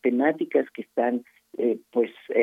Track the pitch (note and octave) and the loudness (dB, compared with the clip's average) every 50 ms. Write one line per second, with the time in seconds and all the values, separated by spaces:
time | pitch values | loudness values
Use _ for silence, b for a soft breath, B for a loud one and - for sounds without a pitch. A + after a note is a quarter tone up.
0 | - B2+ A#2+ A#2+ C3+ D3+ D#3 D#3+ - - - D3 - - _ - A2+ - _ - | -2 -2 0 2 2 0 0 0 -6 -2 0 -2 -2 -2 _ -14 -14 -8 _ -2
1 | A#2+ A#2+ B2 B2 B2 b b b b _ - - - A#2+ A2 A2+ - _ _ B2 | -2 0 -2 -4 -6 b b b b _ -8 -4 -2 -2 -2 -4 -8 _ _ -2
2 | A#2 A2 - - - - - - | -2 -2 -4 -14 -14 -4 0 2